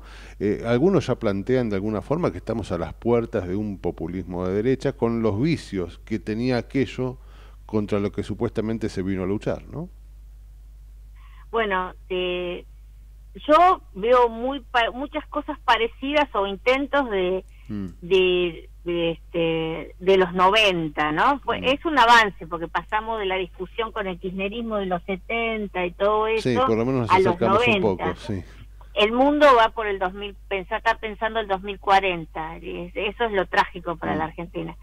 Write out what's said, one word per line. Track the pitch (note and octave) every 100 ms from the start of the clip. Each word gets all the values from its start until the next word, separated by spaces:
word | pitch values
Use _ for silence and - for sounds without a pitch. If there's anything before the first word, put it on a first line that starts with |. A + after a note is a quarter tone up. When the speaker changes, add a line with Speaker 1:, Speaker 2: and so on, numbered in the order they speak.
| - - - -
Speaker 1:
Eh, | G2+ E2+ A2+
algunos | A#2+ F3 F3+ A#2+
ya | B2
plantean | A2 G2 G2 B2+ A#2
de | G2
alguna | G#2+ G#2
forma | - D3+ D3+
que | F2
estamos | - A2 F#2
a | F2
las | D#2+
puertas | - A2+ A#2+ A2+ A2 F2+
de | G2
un | G#2+ F#2
populismo | F2+ - E2 F#2 F2 F2 F#2
de |
derecha | G2 A#2 C3 -
con | - A#2 A#2
los | A2 G2+
vicios | D3+ C3+ - G2 E2+ - -
que | A2
tenía | - G#2+ B2+ A#2+
aquello | - C3+ B2 - B2+ B2+ - - - - -
contra | G#2+ G#2 G#2
lo | G2+
que | G2
supuestamente | G2 G2+ A#2 - G#2+ A2+ A2
se | -
vino | F#2 F#2
a | F#2
luchar, | G#2 D3 D#2 E2
¿no? | A#2 F3+ - - - - - - - - - - - - - - - -
Speaker 2:
Bueno, | A3+ G#3+ F#3 F#3 - -
eh, | F#3 F#3 F3+ F3 F#3 - - - - - - - G3 -
yo | D#4 F4+ F4+ -
veo | F#3+ A3 B3+ A#3+
muy | A3+ B3 C#4
pa-, | - A#3+ A3+
muchas | B3 D4 D4+ -
cosas | D4 D4 D4 -
parecidas | A3+ A#3 - C4+ D4 C#4+
o | G#3 G3
intentos | G3 B3 C4 C#4+ C#4+ B3+
de | G3 F3+ F#3+ - - -
Speaker 1:
Mm. | G#2+ F#2+ -
Speaker 2:
de, | F3 F#3+ F#3 F3+ F3 D#3+ - -
de, | F3 E3+ E3+
este, | D#3+ - F3 E3 E3 D#3+ D#3+ - -
de | F3+ F#3+
los | F3+
noventa, | F3+ F#3 G#3+ G#3+ F3 D#3+ D3+ D3+
¿no? | D#3 A#3 C#4 -
Fue, | A3+
Speaker 1:
Mm. | -
Speaker 2:
es | C#4+ E4+
un | C#4+
avance, | A#3 A#3 G#3+ - E3
porque | E3 E3
pasamos | F3+ E3+ G#3+ A3 A3+
de | F#3+
la | F#3
discusión | F3+ - F3+ - A3
con | A3 G3
el | F3
kirchnerismo | F#3+ F#3+ G3 A3+ A3+ G#3+
de | F#3+
los | F3+
setenta | - F#3 - A#3 A3+ A3 G3+ F#3 F3+
y |
todo | F3 G3+ G#3+ A3 A3
Speaker 1:
Sí, | B2+
Speaker 2:
eso | A#2+ C4
Speaker 1:
por | A2
lo | A#2+
menos | C3
nos | A2+
Speaker 2:
a | -
los | -
Speaker 1:
acercamos | A2 A2+ G2+ A#3+
un |
Speaker 2:
noventa. | G#3 A2+ F#2 F#2
Speaker 1:
poco, | F2+
sí. | - G2 - - - - - -
Speaker 2:
El | G#3+
mundo | A#3+ C#4 D4 D4 A#3+
va | A3+
por | A3+ G#3
el | G3
dos | F#3
mil, | G3+ G3+ G3 -
pensá, | G3 F3 G#3+
está | A3+ A3+
pensando | A3 G3+ A3 A3
el | G#3
dos | F#3+
mil | G#3 G3
cuarenta, | - G3 F#3+ F3 D#3 - D#3+ E3+
y | F3 F3+ F3
es-, | -
eso | G#3 G3 A#3
es |
lo | G3+ F3
trágico | F#3 F3+ F#3 F3 E3
para | D#3+ D#3
Speaker 1:
Mm. |
Speaker 2:
la | D#3+
Argentina. | E3 E3+ F3 E3 -